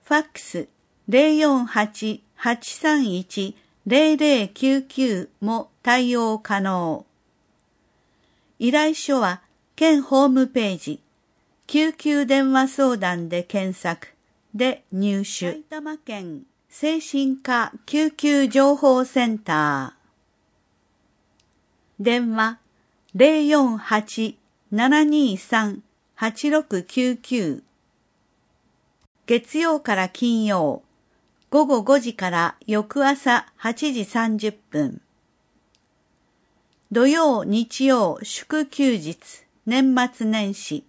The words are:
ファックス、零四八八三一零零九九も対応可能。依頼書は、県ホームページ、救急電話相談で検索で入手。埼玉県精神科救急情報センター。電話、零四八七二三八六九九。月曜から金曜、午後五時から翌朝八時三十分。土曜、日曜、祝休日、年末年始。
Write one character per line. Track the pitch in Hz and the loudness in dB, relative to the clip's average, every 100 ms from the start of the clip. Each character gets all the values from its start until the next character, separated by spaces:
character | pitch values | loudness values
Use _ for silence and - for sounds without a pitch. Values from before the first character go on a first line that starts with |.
フ | - | 0
ァ | 294 | 0
ッ | 302 | 0
ク | - | -10
ス、 | - 175 - _ _ _ - | -12 -10 -12 _ _ _ 0
零 | 240 311 302 | 4 4 4
四 | 302 269 240 | 4 2 0
八 | 226 214 - 214 - _ _ | -2 -2 -4 -6 -8 _ _
八 | 233 233 - - | -4 -4 -6 -4
三 | 311 302 247 | 0 2 0
一 | 180 185 - 196 - _ _ - | -2 -6 -8 -8 -10 _ _ 0
零 | 254 311 302 | 4 4 4
零 | 302 269 202 | 2 2 0
九 | - 262 269 | -2 0 0
九 | 269 - 262 190 170 _ | -2 -2 0 0 -6 _
も | 202 226 - _ | -4 -4 -8 _
対 | - 247 247 240 | 0 2 2 0
応 | 226 214 | 0 -2
可 | 220 202 | -4 -2
能。 | 196 185 170 156 - _ _ _ _ _ _ _ _ _ _ _ _ _ _ _ | -2 -2 -2 -6 -10 _ _ _ _ _ _ _ _ _ _ _ _ _ _ _
依 | 240 | 0
頼 | 294 311 | 2 2
書 | 311 - 269 | -2 -2 0
は、 | 202 180 _ _ _ - | 0 -2 _ _ _ 0
県 | 320 302 | 4 4
ホ | 269 269 277 | 4 4 4
ー | |
ム | 262 254 | 4 2
ペ | 262 214 | 0 -2
ー | 180 | -4
ジ、 | - 151 _ _ _ _ _ _ - | -10 -12 _ _ _ _ _ _ -4
救 | 294 320 | 0 0
急 | 311 302 294 269 | -2 -2 0 2
電 | 269 269 | 2 2
話 | 262 262 | 2 0
相 | - 269 240 | 0 0 0
談 | 185 175 170 | -2 -4 -4
で | 175 | -6
検 | 175 202 190 185 | -4 -4 -4 -6
索 | 180 165 - _ _ _ _ | -6 -6 -10 _ _ _ _
で | 208 254 - _ | -2 -2 -2 _
入 | 190 202 196 | -4 -2 -2
手。 | 202 - 175 | -4 -6 -8
埼 | 311 | -8
玉 | 302 311 302 302 | -12 -12 -12 -12
県 | - 208 180 151 - _ _ | -14 -14 -12 -16 -18 _ _
精 | - 302 320 | -4 -2 -2
神 | - 277 269 262 | -2 -2 -2 -2
科 | - 247 170 - - | -2 -2 -2 -8 -4
救 | 294 311 | -2 -2
急 | 302 294 285 269 | 0 0 2 2
情 | 269 277 285 | 4 4 4
報 | 285 254 254 | 4 2 2
セ | 269 240 | 0 -2
ン | 214 | -4
タ | 214 156 151 139 127 _ _ _ _ _ _ _ _ _ _ _ _ _ _ _ _ _ _ _ _ _ | -2 0 0 -2 -6 _ _ _ _ _ _ _ _ _ _ _ _ _ _ _ _ _ _ _ _ _
ー。 | |
電 | 202 240 240 220 | -2 0 0 -2
話、 | 220 233 _ _ _ _ _ 185 | -2 -4 _ _ _ _ _ 4
零 | 277 311 294 | 4 6 2
四 | 302 269 220 | 2 2 -2
八 | - 214 214 - 220 - _ _ _ | -2 -2 -2 -6 -6 -8 _ _ _
七 | 208 254 302 | 0 2 4
二 | 302 302 269 190 | 4 2 0 -2
三 | - 226 214 202 _ _ _ - | -2 -2 -2 -6 _ _ _ -8
八 | 220 220 294 | -6 -4 0
六 | 311 302 190 | 0 0 -6
九 | 180 - 254 247 | -4 -2 -2 -4
九。 | - 247 175 135 _ _ _ _ _ _ _ _ _ _ _ _ _ _ _ _ - | -4 -4 -2 -6 _ _ _ _ _ _ _ _ _ _ _ _ _ _ _ _ -2
月 | 233 233 302 | -2 0 -2
曜 | 330 302 | 0 -2
か | 294 196 | -2 -2
ら | 185 | -2
金 | - 240 226 214 | -2 -2 0 0
曜、 | 190 151 - _ _ _ _ _ _ _ | 0 -2 -4 _ _ _ _ _ _ _
午 | 285 294 | 2 4
後 | 254 | 2
五 | 208 277 | 2 2
時 | 240 | 0
か | 214 185 | -6 -4
ら | 175 170 - - | 0 -2 -4 -4
翌 | 208 208 285 277 | -4 -2 0 0
朝 | 277 262 240 - _ | 0 0 0 -2 _
八 | 220 226 302 | -6 -4 -4
時 | 254 196 | -4 -4
三 | 240 226 214 | -2 -2 -2
十 | 214 208 _ | -4 -8 _
分。 | 302 139 - _ _ _ _ _ _ _ _ _ _ _ _ _ _ _ _ _ _ _ | -4 -4 -6 _ _ _ _ _ _ _ _ _ _ _ _ _ _ _ _ _ _ _
土 | 220 262 | 2 4
曜、 | 320 311 233 | 4 2 2
日 | 185 208 233 - 269 | 0 -2 -2 0 2
曜、 | 254 190 143 | 4 2 -2
祝 | 208 - - 302 294 | -10 -14 -6 -4 -4
休 | - 277 220 | 0 0 0
日、 | 151 170 - - _ _ - | -6 -12 -16 -20 _ _ -4
年 | 247 269 | 2 2
末 | 254 247 - 220 | 2 0 -2 -4
年 | 220 202 | -2 -2
始。 | 196 - 151 | -6 -8 -10